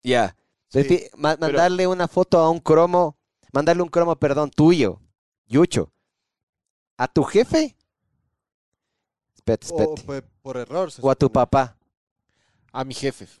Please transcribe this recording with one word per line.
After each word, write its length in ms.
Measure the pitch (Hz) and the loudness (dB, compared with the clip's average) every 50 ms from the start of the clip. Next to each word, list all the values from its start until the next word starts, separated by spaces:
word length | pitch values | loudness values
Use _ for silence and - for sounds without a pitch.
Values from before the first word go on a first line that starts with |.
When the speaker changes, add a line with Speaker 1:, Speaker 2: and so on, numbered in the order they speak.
| _ | _
Speaker 1:
Ya. 320 | 127 123 120 113 95 - _ _ _ _ _ _ _ | 0 0 0 0 -2 -4 _ _ _ _ _ _ _
Speaker 2:
Sí. 100 | - 135 | -2 -2
Speaker 1:
Prefi-, 300 | 143 135 170 180 - - _ | 0 2 0 -2 -2 -8 _
ma-, 200 | - 147 151 156 156 | -6 -4 -4 -4 -2
Speaker 3:
Pero 100 | 160 156 143 | -4 -4 0
Speaker 1:
mandarle 340 | 143 170 180 180 180 185 185 | 2 0 0 0 0 -2 -2
una 200 | 185 180 180 165 | -2 -2 -4 -4
foto 320 | - 180 185 _ - 175 | 0 -2 0 _ 2 2
a 100 | 160 160 | 4 2
un 100 | 165 170 | 0 -2
cromo, 580 | - - 160 156 165 175 175 180 180 156 143 _ _ _ _ _ _ _ | 0 2 4 4 4 4 2 0 0 0 -4 _ _ _ _ _ _ _
mandarle 320 | - 135 151 160 170 175 180 | -4 -2 0 0 0 0 -2
un 60 | 170 | -2
cromo, 260 | - 170 175 170 165 | 0 0 0 0 0
perdón, 340 | - - 143 139 139 151 143 | -2 -2 -2 0 -2 -4 -4
tuyo, 520 | _ - 151 165 180 165 127 98 87 - _ _ _ _ _ _ _ _ _ | _ 2 4 4 4 4 2 -2 -2 -6 _ _ _ _ _ _ _ _ _
Yucho, 460 | _ 110 139 175 170 - 117 82 - _ _ _ _ _ _ _ _ _ _ _ _ _ _ _ _ _ _ _ _ _ - | _ 2 2 2 2 0 -4 -6 -6 _ _ _ _ _ _ _ _ _ _ _ _ _ _ _ _ _ _ _ _ _ -6
¿a 100 | 123 - | -6 -2
tu 160 | _ 165 139 | _ -2 -2
jefe? 520 | - - 196 247 - - 320 311 269 _ _ _ _ _ _ _ _ _ _ _ _ _ _ _ _ _ _ _ _ _ _ _ _ _ _ _ _ _ _ _ _ _ | 2 0 0 0 2 0 -2 -2 -2 _ _ _ _ _ _ _ _ _ _ _ _ _ _ _ _ _ _ _ _ _ _ _ _ _ _ _ _ _ _ _ _ _
Espérate, 320 | _ _ - 113 - - - | _ _ -4 -4 -4 -4 -10
Speaker 2:
O 240 | 170 160 - 156 156 | -4 -4 -2 -2 -4
Speaker 1:
espérate. 260 | 147 - - 139 135 | -8 -12 -12 -14 -14
Speaker 2:
pe-, 60 | - _ _ _ | -14 _ _ _
por 160 | _ 135 131 127 | _ -12 -12 -12
error, 340 | 120 _ 135 175 190 160 | -12 _ -6 -6 -6 -6
se 100 | - - | -10 -4
Speaker 1:
¿O 80 | 120 135 | -2 -2
a 40 | 131 | 0
tu 100 | _ 135 131 | _ 0 0
Speaker 2:
supone. 60 | 113 135 123 | 2 0 0
Speaker 1:
papá? 320 | - - 139 131 131 - _ _ _ _ _ _ _ _ _ _ _ _ _ _ _ _ _ _ _ | 2 2 0 0 -2 -8 _ _ _ _ _ _ _ _ _ _ _ _ _ _ _ _ _ _ _
Speaker 3:
A 120 | _ 123 135 | _ -10 -10
mi 100 | 135 123 | -10 -10
jefe. 340 | - - 139 123 - 101 - _ _ | -8 -8 -8 -8 -8 -20 -20 _ _